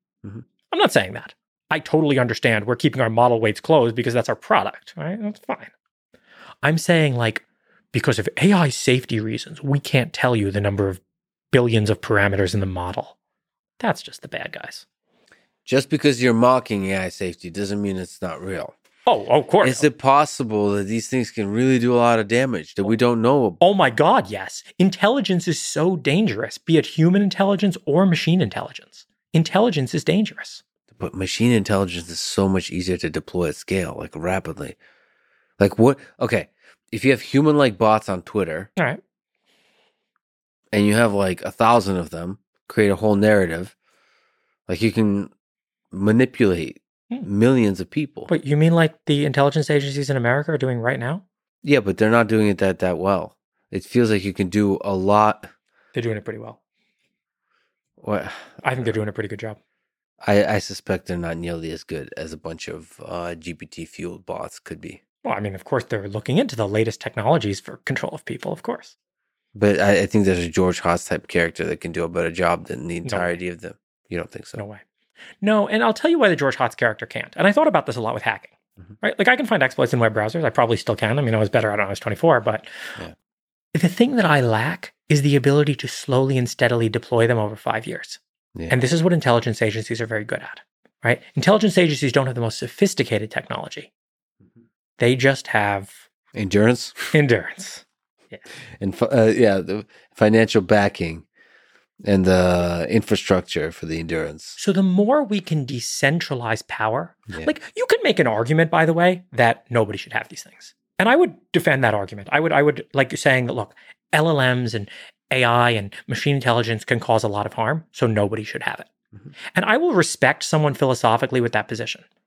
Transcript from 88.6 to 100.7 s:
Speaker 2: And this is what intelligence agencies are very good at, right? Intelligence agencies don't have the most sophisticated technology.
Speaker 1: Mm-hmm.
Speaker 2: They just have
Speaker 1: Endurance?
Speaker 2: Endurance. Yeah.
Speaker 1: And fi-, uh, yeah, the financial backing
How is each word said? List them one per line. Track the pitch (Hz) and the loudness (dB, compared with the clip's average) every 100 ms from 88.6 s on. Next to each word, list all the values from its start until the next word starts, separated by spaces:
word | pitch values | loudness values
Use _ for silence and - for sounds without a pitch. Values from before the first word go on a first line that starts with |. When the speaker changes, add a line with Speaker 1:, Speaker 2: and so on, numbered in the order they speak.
| 82 | -2
Speaker 2:
And | 127 | 0
this | 127 | 2
is | 165 | 2
what | 175 | 2
intelligence | 165 131 117 120 110 | 2 2 2 0 -2
agencies | 110 110 - 113 | -2 -2 -6 -8
are | 110 | -6
very | 110 107 | -6 -6
good | - | -8
at, | - - - _ _ _ | -10 -20 -20 _ _ _
right? | 117 123 - - | -2 -2 -4 -2
Intelligence | 185 208 208 175 | 2 4 4 4
agencies | 170 139 139 | 2 2 0
don't | 139 131 | 0 0
have | 120 | -2
the | |
most | 113 - | -4 -4
sophisticated | 120 - 202 - - 107 110 | -10 -2 -2 0 -2 -4 -4
technology. | - - - - - - _ _ _ _ _ | -8 -8 -10 -10 -14 -18 _ _ _ _ _
Speaker 1:
Mm-hmm. | _ 117 _ _ _ - | _ _ _ _ _ -2
Speaker 2:
They | 120 123 | 0 2
just | 135 131 - | 2 0 -2
have | 110 104 98 98 - _ _ _ | -2 0 -2 -6 -16 _ _ _
Speaker 1:
Endurance? | 104 101 101 113 123 - - - | -8 0 4 4 4 -2 -10 0
Speaker 2:
Endurance. | 156 143 107 - - - - - _ _ _ _ | 2 4 2 0 -14 -16 -18 -20 _ _ _ _
Yeah. | - - - - - | -20 -20 -20 -20 -8
Speaker 1:
And | 98 - | -8 -2
fi-, | 117 | 0
uh, | 127 110 110 | 4 4 6
yeah, | 110 98 | 4 4
the | 85 104 - _ _ | -2 -6 -8 _ _
financial | - 107 110 110 113 | 0 4 6 4 2
backing | 90 | 4